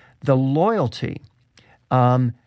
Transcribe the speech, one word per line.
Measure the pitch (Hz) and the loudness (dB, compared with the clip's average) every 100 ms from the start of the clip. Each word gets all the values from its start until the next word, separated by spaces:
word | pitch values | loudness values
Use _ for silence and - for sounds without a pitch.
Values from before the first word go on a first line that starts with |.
| _ _ | _ _
the | - 131 | 0 0
loyalty, | 135 143 196 220 123 - - - - _ _ _ _ _ _ | 2 0 0 0 -4 -4 -10 -10 -16 _ _ _ _ _ _
um, | 127 123 127 123 - | 2 4 2 0 -4